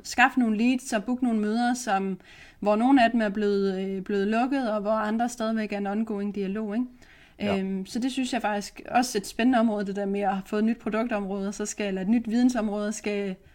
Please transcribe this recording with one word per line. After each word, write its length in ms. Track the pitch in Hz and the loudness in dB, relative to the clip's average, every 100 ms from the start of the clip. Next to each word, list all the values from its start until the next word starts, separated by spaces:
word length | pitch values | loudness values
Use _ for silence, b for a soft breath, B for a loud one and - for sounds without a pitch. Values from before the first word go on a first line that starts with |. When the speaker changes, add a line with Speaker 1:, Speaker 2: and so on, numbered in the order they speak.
Speaker 1:
skaffe 360 | - - 254 262 | -4 4 4 4
nogle 180 | 233 214 | 2 4
leads 360 | 240 254 - | 2 2 0
og 100 | 226 | -4
booke 200 | 196 247 | -2 -2
nogle 160 | 247 220 | 0 0
møder, 340 | 208 226 240 | 0 0 0
som 460 | 247 - 190 196 185 B B B B | 0 0 0 0 -6 B B B B
hvor 120 | 202 214 | 0 4
nogle 280 | 247 277 | 6 6
af 80 | 226 | 6
dem 100 | 233 | 4
er 80 | 214 | 0
blevet, 520 | 202 208 202 196 190 | 0 2 2 2 0
øh, 200 | 190 190 | -2 -4
blevet 260 | 185 202 196 | -2 0 2
lukket, 440 | 220 254 269 240 | 2 0 0 0
og 100 | 214 | -2
hvor 100 | 202 | 0
andre 380 | 220 214 220 240 | 0 0 0 -2
stadigvæk 440 | 240 220 220 214 | -2 -2 -2 -2
er 40 | 202 | -4
en 100 | 202 | -2
ongoing 480 | 208 220 202 202 202 | -2 -2 -4 -4 -4
dialog, 400 | 190 208 214 214 | -4 -4 -4 -4
ikke? 100 | 247 b b b b - | -4 b b b b -6
Speaker 2:
Ja. 180 | 202 196 | -2 0
Speaker 1:
Øhm, 260 | 190 190 190 | 0 -4 -4
så 140 | 240 | -4
det 120 | 254 | -2
synes 220 | 262 254 | -2 -2
jeg 80 | 247 | -2
faktisk 400 | 214 208 196 - - | 0 -2 -6 -12 -2
også 260 | 240 247 208 | 0 0 -2
er 40 | |
et 60 | 196 | -4
spændende 320 | - 240 247 | 0 2 4
område, 260 | 233 208 202 | 2 0 -4
det 100 | 196 | -4
der 100 | 196 | -2
med 160 | 202 | -2
at 140 | 196 196 190 | -2 -2 -4
få 100 | 214 | 0
et 80 | |
nyt 140 | 220 233 | 0 0
produktområde, 680 | - 214 240 214 196 196 196 | -2 -2 -2 -2 -4 -4 -4
og 60 | |
så 120 | 208 208 | -4 -6
skal, 220 | - 208 | -4 -4
eller 140 | 185 | -2
et 60 | 190 | 2
nyt 220 | 240 233 | 0 2
vidensområde, 640 | 233 247 247 214 202 208 | 2 2 2 -2 -2 -4
skal 420 | 220 214 202 202 185 b | -4 -4 -2 -4 -6 b